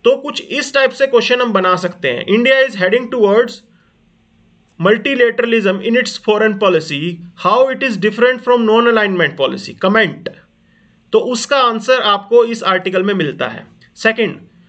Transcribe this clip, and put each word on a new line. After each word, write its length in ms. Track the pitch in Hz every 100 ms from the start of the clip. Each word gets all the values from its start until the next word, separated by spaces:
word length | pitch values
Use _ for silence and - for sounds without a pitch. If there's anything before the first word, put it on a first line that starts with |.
तो 120 | 233 269
कुछ 320 | 285 - -
इस 260 | 262 277
type 180 | 277 262
से 160 | - 269
question 340 | 240 - 247
हम 120 | 247
बना 220 | 196 185 180
सकते 320 | 175 - 135
हैं। 180 | 120 -
"India 440 | 208 247 269 269
is 120 | 202
heading 320 | 185 233 240 254
towards 360 | 208 208 240 - _ _ _ _ _ _ _ _ _ _ _ _
multilateralism 1000 | 175 220 277 262 240 233 233 226 196 190
in 160 | - 233
its 220 | 247 - -
foreign 300 | 214 220 196
policy। 540 | 196 170 156 143 165 170 - - 180
How 220 | 220 269
it 80 | 262
is 180 | 269 196
different 460 | 202 214 240 254
from 260 | 240 247 220
non-alignment 680 | 220 240 226 208 185 156 156
policy? 300 | 135 131 - - 190
Comment।" 440 | 214 196 - - - _ _ _ _ _ _ _
तो 80 | 220
उसका 380 | 233 240 - 277
answer 420 | 247 226 233 254
आपको 460 | 214 202 196 233 233
इस 180 | 226
article 400 | 180 185 185 185
में 100 | 196
मिलता 340 | 196 151 127 123
है। 200 | 117 - _ _ -
Second, 440 | 220 226 208 135 - _